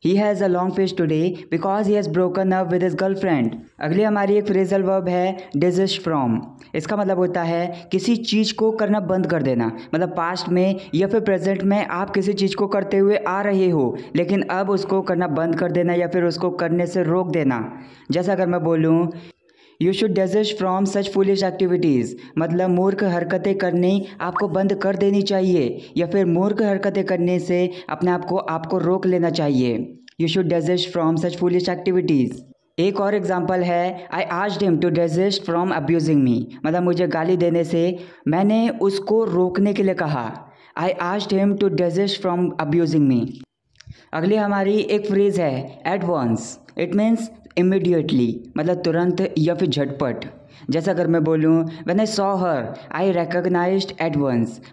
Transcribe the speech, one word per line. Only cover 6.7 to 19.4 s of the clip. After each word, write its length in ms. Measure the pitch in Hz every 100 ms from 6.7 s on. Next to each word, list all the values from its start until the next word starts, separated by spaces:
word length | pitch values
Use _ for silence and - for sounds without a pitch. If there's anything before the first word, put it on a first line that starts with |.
इसका 220 | 156 156 208
मतलब 220 | 196 185
होता 240 | 180 180
है 460 | 165 170 175 170 -
किसी 240 | 190 240 226
चीज़ 380 | - 208 214
को 160 | - 220
करना 300 | 220 208 208
बंद 260 | 175 190 156
कर 160 | 170
देना, 300 | 135 120 117 113 -
मतलब 140 | 160 180
पास्ट 400 | 175 165 180 -
में 280 | 180 185 190 -
या 120 | 160 196
फिर 140 | 220
प्रेजेंट 420 | 208 185 180 190
में 240 | 196 202 -
आप 240 | 175 196
किसी 220 | 202 190
चीज़ 240 | 196 196 196
को 100 | 196
करते 300 | 202 196 196
हुए 200 | 196 208
आ 240 | 170 190
रहे 260 | 202 190 185
हो, 280 | 160 123 - - 151
लेकिन 260 | 170 196
अब 280 | - 185 196
उसको 300 | 196 196 190
करना 240 | 185 175 180
बंद 300 | 147 165 165
कर 160 | 175
देना 220 | 165 175
या 140 | 175 170
फिर 160 | 180
उसको 260 | 170 165 180
करने 360 | 175 170 175 175
से 160 | 185
रोक 280 | 160 180 180
देना। 480 | 160 135 120 - - - - -
जैसा 220 | 151 180
अगर 140 | 185 180
मैं 180 | 175
बोलूँ, 440 | 160 160 160 165 170 - - -